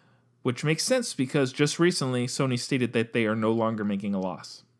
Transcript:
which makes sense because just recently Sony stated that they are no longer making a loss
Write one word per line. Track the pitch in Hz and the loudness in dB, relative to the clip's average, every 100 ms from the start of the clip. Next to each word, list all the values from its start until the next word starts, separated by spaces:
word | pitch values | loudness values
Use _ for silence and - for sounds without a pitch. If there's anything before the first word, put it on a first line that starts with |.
| _ _ _ _ | _ _ _ _
which | 127 123 | -4 -2
makes | 151 156 | 0 0
sense | - 254 240 | 2 0 0
because | - 131 147 131 | -2 0 2 0
just | - 147 - | 2 0 4
recently | 175 175 135 127 123 | 2 2 -2 -2 -2
Sony | - 135 123 | 0 0 0
stated | - 135 117 | 0 0 2
that | 120 113 | 0 0
they | 123 110 | 0 0
are | |
no | 113 110 | 2 2
longer | 113 110 113 | 2 0 0
making | 104 98 101 | -2 -2 -2
a | 98 | -2
loss | 92 82 - - _ _ | -4 -6 -12 -20 _ _